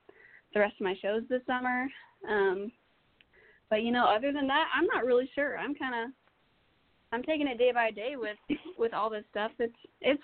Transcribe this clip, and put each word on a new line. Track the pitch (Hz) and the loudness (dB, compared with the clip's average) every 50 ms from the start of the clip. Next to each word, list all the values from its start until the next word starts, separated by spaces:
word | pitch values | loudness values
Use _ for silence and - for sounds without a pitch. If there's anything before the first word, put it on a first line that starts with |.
| _ - - - - - - - _ _ - | _ -20 -20 -20 -20 -20 -20 -20 _ _ 2
the | 208 | 2
rest | 208 208 - - | 2 2 2 -2
of | 214 | -2
my | 190 185 196 - | -2 -2 -2 -2
shows | 196 208 226 226 262 | -2 -2 -2 -2 -2
this | 247 254 254 | -4 -4 -2
summer. | - 254 247 247 254 247 247 254 277 - - - - _ _ - - | -2 -4 -2 0 -2 -2 -2 -2 -4 -8 -12 -18 -20 _ _ -8 -2
Um, | - 208 196 196 185 190 202 220 - _ _ _ _ _ _ _ _ _ _ _ _ - - - _ _ _ _ | 0 2 2 2 2 0 -4 -6 -10 _ _ _ _ _ _ _ _ _ _ _ _ -20 -20 -20 _ _ _ _
but, | 220 214 226 | 0 0 2
you | 233 | 2
know, | 240 247 240 | 2 4 4
other | - 311 - 247 285 277 | 4 4 4 2 0 0
than | 294 277 | 0 0
that, | 269 269 294 320 - - | 0 2 2 2 2 0
I'm | 262 320 | 0 2
not | 392 494 359 220 | 2 2 0 2
really | 254 247 247 254 269 - | 4 4 4 2 0 -2
sure. | - 285 285 226 180 | -2 -2 -2 -2 -4
I'm | 170 233 285 | -4 -6 -6
kinda, | 277 - 262 247 233 226 240 262 - _ _ _ _ _ _ _ _ _ _ _ _ _ _ _ _ _ _ - | -6 -6 -4 -4 -4 -4 -6 -10 -14 _ _ _ _ _ _ _ _ _ _ _ _ _ _ _ _ _ _ -6
I'm | 233 254 | -6 -2
taking | 294 311 302 294 285 | -2 0 0 0 -2
it | 247 220 | 2 4
day | 247 247 247 | 4 4 4
by | 240 226 220 | 4 2 0
day | 214 202 208 247 294 | 0 -4 -6 -6 -6
with, | 269 226 214 208 - _ - - - - 320 370 - | -6 -6 -6 -8 -10 _ -6 -6 -6 -6 -10 -6 -4
with | 226 233 226 | -2 -2 0
all | - 202 220 | -2 -2 -2
this | 220 214 208 - | -4 -6 -10 -8
stuff. | _ 208 208 226 - - | _ -4 -4 -4 -2 -4
It's, | 240 233 233 _ - - _ _ | -4 -4 -4 _ -20 -20 _ _
it's | - - 196 - | 0 0 0 0